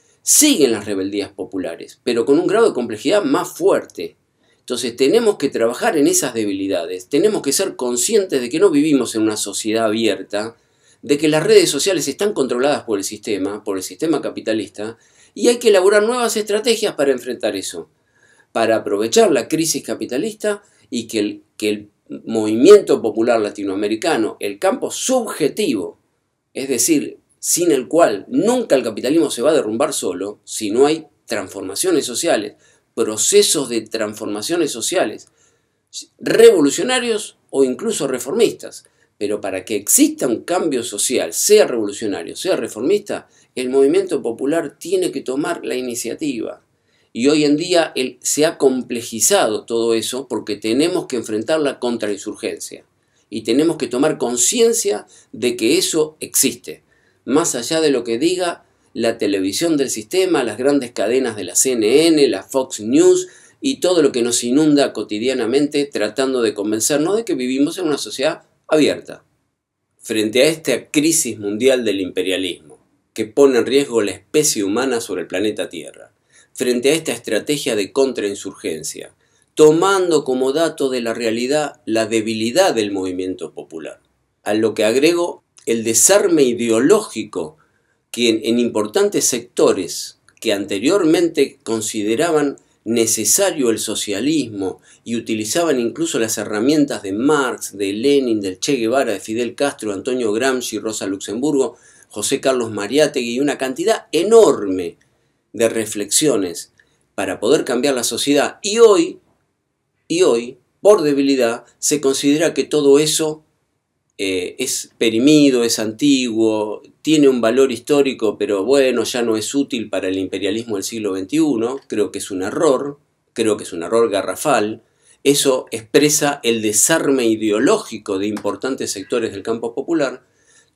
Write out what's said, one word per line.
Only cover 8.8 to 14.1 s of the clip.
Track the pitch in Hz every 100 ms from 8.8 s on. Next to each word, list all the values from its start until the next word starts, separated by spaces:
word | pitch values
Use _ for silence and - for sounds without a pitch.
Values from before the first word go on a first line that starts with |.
| 156 135 110
en | 110
una | 110 107
sociedad | 101 95 110 110
abierta, | 113 110 110 95 92 101 113 - _ _ _ _
de | - 143
que | 156
las | 156
redes | 208 214 165
sociales | 139 196 170 139
están | - 202
controladas | 156 123 123 139 127
por | - 101
el |
sistema, | 98 104 120 95 98 104
por | - 95
el |
sistema | - 92 160